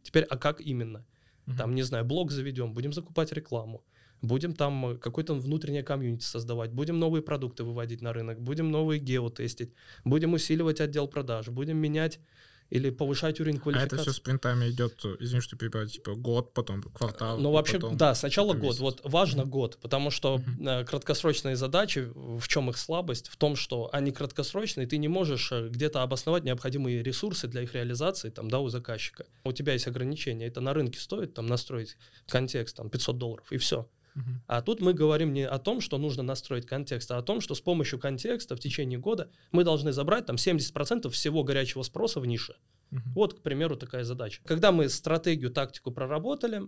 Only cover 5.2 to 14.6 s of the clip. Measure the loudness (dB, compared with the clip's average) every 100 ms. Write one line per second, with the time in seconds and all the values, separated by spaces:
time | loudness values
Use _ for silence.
5.2 | -2 -2 0 -2 -2 -4 -2 -2 0 -2
6.2 | -4 -6 -4 -4 -2 -2 0 2 2 2
7.2 | 0 -4 -4 -6 -6 -4 -6 -6 -4 -4
8.2 | -6 -6 -4 0 2 2 2 2 2 0
9.2 | 0 -2 -6 -6 -10 -12 -20 -4 2 4
10.2 | 4 2 2 2 2 2 0 0 -2 -2
11.2 | -2 -4 -4 -4 -2 2 2 2 0 -2
12.2 | -14 -20 -20 -20 _ 0 0 0 0 2
13.2 | 0 0 0 0 2 2 2 0 0 -2
14.2 | 0 0 2 2